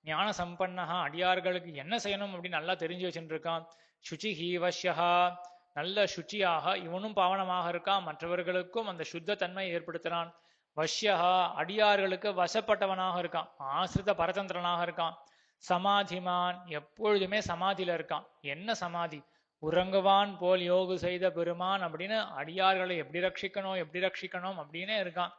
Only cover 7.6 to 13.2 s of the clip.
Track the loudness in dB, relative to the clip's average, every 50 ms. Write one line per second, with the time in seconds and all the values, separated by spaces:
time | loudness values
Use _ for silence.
7.6 | -2 -2 -4 -4 0 0 0 0 0 -4 -8 -8 -4 -2 -2 0 0 0 0 -2
8.6 | -2 -2 -4 -4 -4 -4 -6 -6 -8 -8 -8 -6 -2 -2 -2 -2 -2 -4 -4 -6
9.6 | -4 -2 -4 -4 -4 -6 -10 -6 -4 -2 -2 -2 -4 -6 -10 _ _ _ _ _
10.6 | _ _ _ -2 0 0 0 2 4 4 4 6 6 6 6 4 4 2 0 -2
11.6 | -2 -2 2 4 6 6 6 6 4 2 0 0 -2 -2 2 2 0 2 2 -2
12.6 | 2 2 2 4 4 0 2 0 0 0 0 -2